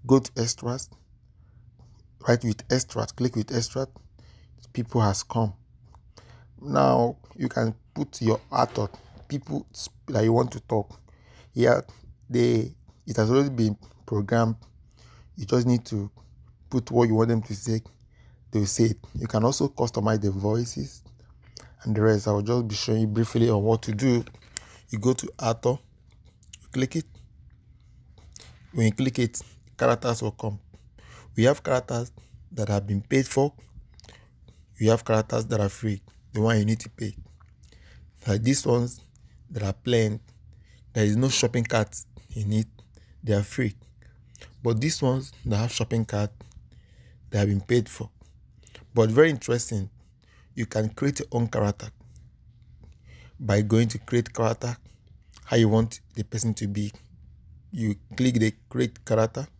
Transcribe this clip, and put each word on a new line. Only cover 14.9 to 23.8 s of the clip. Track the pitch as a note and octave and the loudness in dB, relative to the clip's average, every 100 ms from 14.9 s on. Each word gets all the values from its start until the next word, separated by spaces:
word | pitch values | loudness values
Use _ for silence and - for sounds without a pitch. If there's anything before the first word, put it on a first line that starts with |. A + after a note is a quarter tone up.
| - - - - - | -20 -20 -20 -20 -14
You | G#2+ | -2
just | B2 B2 | 0 2
need | B2 | 0
to | - G#2+ G2+ - - - - _ - | -2 -6 -6 -12 -20 -20 -20 _ -4
put | B2+ A#2 | -4 0
what | A#2+ A#2 | 2 4
you | |
want | A2 A#2 | 4 2
them | A#2 | 0
to | G#2 | -2
say. | G2+ - A2+ - _ - _ - - - | -8 -4 -4 -6 _ -20 _ -20 -20 -6
They | G#2+ | -2
will | G2 | -2
say | - A2+ | 2 2
it. | G#2+ - | 2 -10
You | - A#2+ | -10 -4
can | A2 | 0
also | A#2 C#3 C#3+ | 2 2 -2
customize | - A#2+ - G#2+ A2 | 0 -2 0 0 0
the | G2+ | 0
voices | F#2+ G#2 A2 A#2+ - C#3 - - - - - - - - - | -2 -2 -2 -4 -8 -10 -12 -20 -20 -20 -20 -20 -20 -20 -12
and | - | -4
the | G#2+ | 2
rest. | A2 G#2+ G#2+ | 4 2 0
I | |
will | G#2 | -2
just | G2+ B2 A#2 | 0 -2 -2
be | |
showing | G#2 - A2 | -6 -2 0
you | A2 | 0
briefly | G#2 A2+ A#2 A#2 | 0 0 2 2
on | G#2+ | 2
what | G#2 A2+ | 2 0